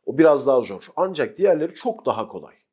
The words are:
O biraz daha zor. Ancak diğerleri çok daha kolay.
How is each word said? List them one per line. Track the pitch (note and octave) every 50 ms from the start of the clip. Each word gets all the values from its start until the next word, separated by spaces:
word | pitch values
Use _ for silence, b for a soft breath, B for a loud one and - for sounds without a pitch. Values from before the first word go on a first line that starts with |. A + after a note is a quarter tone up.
| b
O | - C3+ C#3+
biraz | D#3+ D#3+ D3 C#3 B2 C3+
daha | C3 B2
zor. | A2+ F#2+ G2 F2+ - - -
Ancak | - F3+ F#3+ F#3 D3 B2+ - - -
diğerleri | F#3+ G3+ E3+ D#3 D#3 E3 -
çok | - - B3+ - - -
daha | C3+ A2 A2 A2 -
kolay. | - F2 D2 - - _ _ _